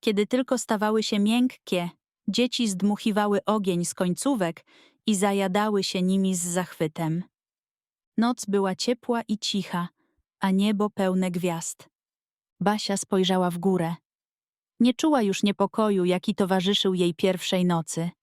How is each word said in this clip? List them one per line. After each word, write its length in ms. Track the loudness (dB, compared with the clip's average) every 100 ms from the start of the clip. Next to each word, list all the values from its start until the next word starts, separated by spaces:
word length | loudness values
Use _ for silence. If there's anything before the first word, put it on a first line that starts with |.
Kiedy 260 | 0 0 2
tylko 320 | 0 0 -2
stawały 440 | 0 -2 0 0
się 160 | 0 0
miękkie, 720 | 2 2 0 -2 -4 -2 -2 -8 _ _ -6
dzieci 400 | 0 0 0 -2
zdmuchiwały 760 | 0 0 0 0 0 2 0
ogień 400 | 0 -2 0 -2
z 100 | -2
końcówek 720 | -2 -2 -2 -2 0 -2 -4 _ _ _ _ -2
i 80 |
zajadały 720 | 0 2 2 0 0 0 0
się 180 | -2 0
nimi 320 | 0 2 2
z 80 | 0
zachwytem. 800 | -2 -4 -4 -4 -6 -2 -4 -4 -6 _ _ _ _ _ _ _ _ -2
Noc 280 | 0 0
była 300 | -2 0 0
ciepła 480 | -2 -2 -4 -2 -4 -2
i 100 | -4
cicha, 500 | -2 -4 -4 -4 -6 _ _ _ _ _
a 100 | 0
niebo 400 | 2 2 2 -2
pełne 400 | 0 0 2 0
gwiazd. 580 | -2 -2 -4 -8 -12 -18 _ _ _ _ _ _ _
Basia 360 | 0 0 -2 -4
spojrzała 540 | -2 0 2 2 0
w 80 | 0
górę. 360 | 0 0 -2 -6 _ _ _ _ _ _ _ _
Nie 140 | 2
czuła 280 | 2 2 2
już 200 | 2 0
niepokoju, 600 | -2 0 -2 0 0 2
jaki 300 | 2 0 -2
towarzyszył 600 | 0 2 2 2 0 0
jej 200 | 2 0
pierwszej 500 | 2 0 0 -2 0
nocy. 460 | 2 0 -2 -6 -6 -6